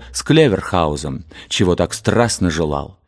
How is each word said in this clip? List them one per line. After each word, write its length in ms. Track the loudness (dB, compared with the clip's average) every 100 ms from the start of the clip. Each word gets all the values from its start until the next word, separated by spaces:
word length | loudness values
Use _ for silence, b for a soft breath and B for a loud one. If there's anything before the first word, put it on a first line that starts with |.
| B
с 100 | -6
Клеверхаузом, 1000 | 2 4 4 2 -2 0 0 -2 -6 -10 -12 B B
чего 260 | 0 2
так 180 | 2 0
страстно 560 | -2 -2 2 2 0 -2
желал. 520 | 0 -2 -4 -8 -16